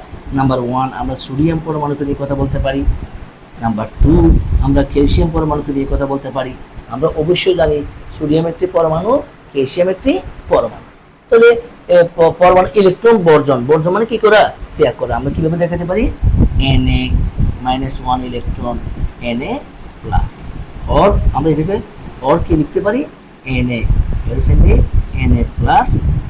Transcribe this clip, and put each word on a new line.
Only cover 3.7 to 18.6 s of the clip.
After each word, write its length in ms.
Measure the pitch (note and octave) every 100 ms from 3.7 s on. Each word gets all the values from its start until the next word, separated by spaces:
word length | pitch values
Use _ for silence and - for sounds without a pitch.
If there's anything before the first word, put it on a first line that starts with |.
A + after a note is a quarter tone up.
| G#2 A2 -
টু, 360 | - F3 E3 - - -
আমরা 220 | C#3 C#3
ক্যালসিয়াম 460 | C#3 C#3+ C#3+ - E3+
পরমাণুকে 400 | D#3+ D3+ D3 C#3+
নিয়ে 120 | C#3 C#3
কথা 140 | C#3 C#3
বলতে 260 | C#3 C3+
পারি। 220 | C3 B2+ - - - -
আমরা 180 | B2 D#3
অবশ্যই 480 | D#3+ D#3 F3 F#3+ F3
জানি 280 | D#3 D3+ C#3 - - -
সোডিয়াম 260 | D3 D#3 E3
একটি 200 | E3 F3+
পরমাণু, 500 | E3+ D#3+ D#3+ G3 C#4+ - - -
ক্যালসিয়াম 380 | C#3+ B2+ F3+ F3+
একটি 300 | F#3 C4 F#4 - - -
পরমাণু। 360 | C#3+ A2+ - - - - _ -
তাহলে, 320 | A#3 A#3 A#3 - - -
এ, 160 | F3 E3+ -
প-, 180 | E3 E3
পরমাণু 280 | F3+ F3+ F#3 G#3+
ইলেকট্রন 420 | F#3+ F3+ A#3 A3+
বর্জন, 480 | E3 D3+ C3+ B2+ B2
বর্জন 260 | D#3+ E3
মানে 140 | G3 A3+
কি 120 | A3
করা? 360 | G#3+ G#3+ - - - -
ত্যাগ 160 | C3+ A#2+
করা। 180 | B2 A#2
আমরা 160 | C#3
কিভাবে 260 | D3+ D#3 E3+
দেখাতে 280 | E3+ E3+ F3
পারি? 260 | G3+ C#4+ - - - - -
এনএ 480 | C3+ C3 B2+ B2+ B2+ - - - - -
মাইনাস 400 | B2+ C3 C3 - B2+
ওয়ান 200 | B2+ B2+
ইলেকট্রন 520 | A#2+ - -